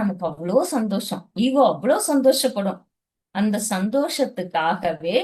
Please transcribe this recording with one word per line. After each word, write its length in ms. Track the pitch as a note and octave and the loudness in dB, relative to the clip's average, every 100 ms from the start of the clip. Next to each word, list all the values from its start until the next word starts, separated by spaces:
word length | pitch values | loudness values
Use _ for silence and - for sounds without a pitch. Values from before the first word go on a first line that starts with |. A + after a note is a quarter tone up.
நமக்கு 240 | G#3 F3+ E3+ | -2 -2 -6
அவ்வளோ 300 | D3 E3+ A#3 F4+ | -6 0 0 2
சந்தோஷம், 500 | C#4+ A3 F#3+ - - - - | -2 -2 -2 -4 -10 -8 -2
ஈகோ 180 | B3 C4+ A#3 | 2 4 4
அவ்வளோ 280 | D3+ G#3 F4 G#4+ | 2 0 0 2
சந்தோஷப்படும். 680 | C#4 C4 C4 C4 G#3 G3 F#3 _ _ _ _ _ | 4 4 4 0 -2 -4 -6 _ _ _ _ _
அந்த 220 | F#3+ G#3+ G#3 A3 | -2 0 0 -2
சந்தோஷத்துக்காகவே 1500 | F#3 G3+ C4+ D4 - C4 - F3+ D#3+ D#3+ F#3 F3+ D#3 E3 A#3 | -2 0 0 0 -2 -2 -4 -4 0 0 0 -2 -4 -2 -2